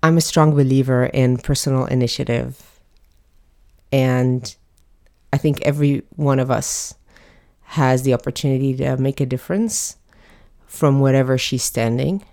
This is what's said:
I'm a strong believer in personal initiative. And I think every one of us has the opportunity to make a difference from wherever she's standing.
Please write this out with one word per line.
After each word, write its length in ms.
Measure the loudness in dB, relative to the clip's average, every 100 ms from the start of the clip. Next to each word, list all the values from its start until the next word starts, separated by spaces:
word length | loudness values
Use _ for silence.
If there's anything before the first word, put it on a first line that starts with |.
I'm 160 | 4 2
a 20 |
strong 340 | 2 2 4
believer 520 | 4 4 2 2 2 0
in 320 | 2 2 0
personal 480 | -2 -2 0 -2 0
initiative. 920 | 0 -2 -2 -4 -4 -4 -10 -20 _ _ _ _ _ _ _ _ _ _ _ _
And 640 | 0 2 2 0 0 -4 -18 _ _ _ _ _ _ _
I 40 | -2
think 240 | 0 0
every 400 | -2 0 0 0 -4 -4
one 220 | 0 0
of 120 | 0
us 440 | -2 -2 -8 -10 -16 _ -20 -20 -20 _ _
has 400 | _ 0 2 2
the 120 | 2
opportunity 600 | 0 -2 -4 -2 0 0 -2
to 200 | -2 0
make 240 | -2 -2
a 60 | -4
difference 720 | -4 -4 -2 -2 -4 -8 -12 _ _ -20 -20 -20 _ _
from 340 | -2 2 4
wherever 380 | 4 4 2 0
she's 240 | 0 -4
standing. 640 | -4 -2 -2 0 -2 -4 -8